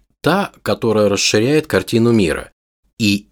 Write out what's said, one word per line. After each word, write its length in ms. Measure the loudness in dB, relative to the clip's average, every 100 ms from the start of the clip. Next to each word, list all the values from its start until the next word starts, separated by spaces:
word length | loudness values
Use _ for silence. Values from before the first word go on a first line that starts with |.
| _ _
та, 300 | -2 -2 -4 -8
которая 460 | -6 -2 0 0 0
расширяет 580 | 0 0 0 0 0 0
картину 460 | -2 0 0 2
мира. 400 | 2 2 -2 -10 _ _ _ _ -4
И 280 | -2 -2 -6